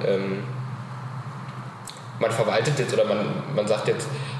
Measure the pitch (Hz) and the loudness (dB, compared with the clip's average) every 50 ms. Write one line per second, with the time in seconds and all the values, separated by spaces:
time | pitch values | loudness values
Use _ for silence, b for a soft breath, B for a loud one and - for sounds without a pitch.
0 | - 101 98 95 98 98 95 101 - - - - - - - - - - - - | 2 4 4 4 2 0 -2 -2 -2 -4 -6 -6 -6 -6 -6 -8 -8 -8 -8 -8
1 | - - - - - - - - - - - - - - - - - - - - | -8 -8 -8 -8 -8 -8 -8 -8 -10 -10 -10 -10 -10 -10 -10 -10 -12 -12 -12 -12
2 | - - - - 117 110 - - 113 104 101 113 127 147 143 131 127 - - 107 | -12 -12 -2 0 2 2 4 4 4 4 4 4 4 4 2 2 2 2 4 4
3 | 107 104 104 107 101 - - - - - - - 107 104 107 - - 123 110 - | 4 4 4 2 2 0 0 -2 -4 0 0 0 2 2 2 2 4 2 2 2
4 | - - B B B B B B | 0 -4 B B B B B B